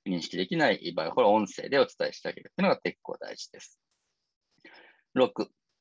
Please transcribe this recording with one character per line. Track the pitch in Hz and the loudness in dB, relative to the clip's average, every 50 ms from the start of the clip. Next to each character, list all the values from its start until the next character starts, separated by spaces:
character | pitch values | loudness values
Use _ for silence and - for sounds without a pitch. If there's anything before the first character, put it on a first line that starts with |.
| _ | _
認 | 98 90 85 | -4 -4 -4
識 | 80 - - | -4 -6 -4
で | 87 92 | -6 -4
き | - 175 165 | -2 0 2
な | 151 123 | 2 2
い | 95 - - 85 85 | 2 0 -4 -6 -6
場 | - 80 | -4 -6
合、 | 165 | -2
こ | - - | 0 4
れ | 120 101 | 4 6
音 | 104 110 104 - | 6 4 2 0
声 | - - - - | -4 -10 -6 0
で | 135 139 | 2 2
お | 127 | 2
伝 | - - _ 170 175 | 2 0 _ -4 -4
え | |
し | - - | -4 -6
て | - - | -8 -8
あ | - | -10
げ | - | -8
る | - - | -14 -14
っ | _ | _
て | - | 0
い | 190 | 2
う | 190 | 2
の | - | 2
が | - | 0
結 | _ - - - | _ -6 -6 -6
構 | _ - - - | _ -12 -10 -10
大 | - - - - | -10 -14 -12 -14
事 | - - - | -16 -16 -18
で | 101 | -20
す。 | - - _ _ _ _ _ _ _ _ _ _ _ _ _ _ _ _ _ _ _ - - - - - _ _ _ _ _ | -20 -20 _ _ _ _ _ _ _ _ _ _ _ _ _ _ _ _ _ _ _ -20 -20 -20 -20 -20 _ _ _ _ _
六、 | 131 127 - - - 107 - _ _ _ _ _ _ | 4 4 4 2 -4 -6 -6 _ _ _ _ _ _